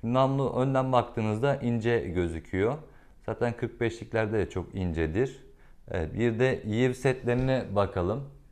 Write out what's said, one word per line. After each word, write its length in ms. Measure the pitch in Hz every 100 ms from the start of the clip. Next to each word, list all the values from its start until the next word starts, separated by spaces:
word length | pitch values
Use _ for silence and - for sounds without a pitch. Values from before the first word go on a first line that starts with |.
Şimdi 140 | 117
namlu 420 | 123 135 139 135 -
önden 360 | 131 135 131
baktığınızda 640 | 127 113 - 110 107 135 139
ince 420 | 120 117 113 117
gözüküyor. 760 | 90 87 87 80 - 92 104 147 - - - - -
Zaten 300 | 110 120 113
kırk 240 | 117 -
beşliklerde 580 | 117 113 - 113 110 107
de 120 | 92
çok 240 | - 80
incedir. 720 | - 90 82 80 82 131 - - - - - -
Evet, 240 | 95 78
bir 240 | - 117 110
de 240 | 131 123 -
yiv 260 | 107 127
setlerine 720 | 123 135 127 120 120 131 131 98
bakalım. 560 | 101 98 95 87 120 139 - -